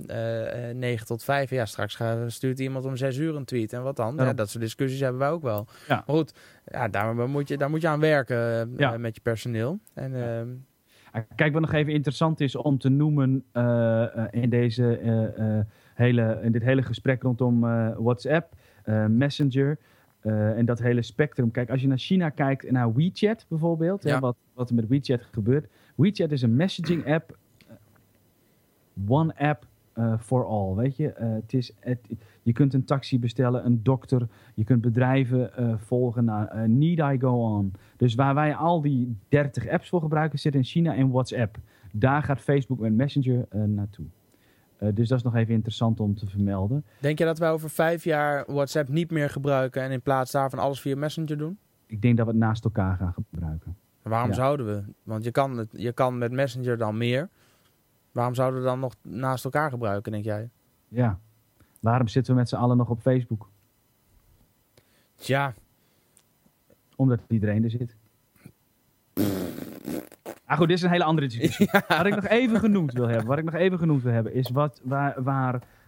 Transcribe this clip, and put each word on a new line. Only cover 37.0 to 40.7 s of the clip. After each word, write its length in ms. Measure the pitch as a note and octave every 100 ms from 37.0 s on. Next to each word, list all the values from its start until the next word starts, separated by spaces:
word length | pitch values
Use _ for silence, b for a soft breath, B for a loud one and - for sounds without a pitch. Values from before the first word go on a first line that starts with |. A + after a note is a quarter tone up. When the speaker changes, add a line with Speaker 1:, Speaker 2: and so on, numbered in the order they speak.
| C#3+ C3+
Speaker 2:
go 360 | C3 B2 A2+ G#2
on? 180 | G2 F#2+ B B
Dus 200 | B2+ A2+
waar 200 | C#3 C#3
wij 200 | D3+ B2+
al 260 | E3 F3
die 340 | D3 C3 B2 A2 -
dertig 380 | D3 C#3+ - -
apps 220 | F3 -
voor 120 | F3+
gebruiken, 380 | D3+ D#3 D#3 D3
zit 160 | D#3 C#3
in 80 |
China 300 | B2